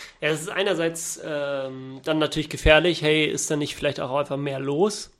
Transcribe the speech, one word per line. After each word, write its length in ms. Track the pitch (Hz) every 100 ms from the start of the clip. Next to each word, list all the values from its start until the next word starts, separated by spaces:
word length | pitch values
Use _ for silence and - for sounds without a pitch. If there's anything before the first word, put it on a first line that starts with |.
| - -
Ja, 100 | 151
es 100 | 156
ist 80 | 175
einerseits, 720 | 180 202 165 165 165 - -
ähm, 760 | 160 147 143 139 135 131 131 131
dann 160 | 160 156
natürlich 300 | 151 156 151
gefährlich. 540 | 147 156 156 175 160
Hey, 240 | 151 156 151
ist 240 | 147 -
da 40 | 151
nicht 200 | 147 -
vielleicht 240 | 143 135
auch 180 | 139 139
einfach 180 | 139 139
mehr 200 | 143 135
los? 520 | 139 147 208 208 - _